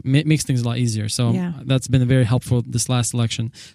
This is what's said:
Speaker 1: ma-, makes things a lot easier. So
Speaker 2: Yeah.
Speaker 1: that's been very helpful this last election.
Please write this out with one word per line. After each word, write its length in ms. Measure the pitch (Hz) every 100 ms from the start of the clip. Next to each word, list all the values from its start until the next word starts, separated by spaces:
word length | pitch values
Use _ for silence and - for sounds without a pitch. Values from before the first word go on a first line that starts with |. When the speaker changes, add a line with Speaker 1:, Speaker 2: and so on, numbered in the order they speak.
Speaker 1:
ma-, 180 | 131 135
makes 200 | 156 151
things 180 | - 127
a 20 |
lot 140 | 120 120
easier. 300 | 120 110 107
So 220 | - 120
Speaker 2:
Yeah. 200 | 117 180 139
Speaker 1:
that's 240 | - 131 -
been 180 | 131 123
very 180 | 131
helpful 380 | 117 127 - 123 117
this 220 | 120 -
last 240 | 123 117
election. 380 | 120 117 - 113 - -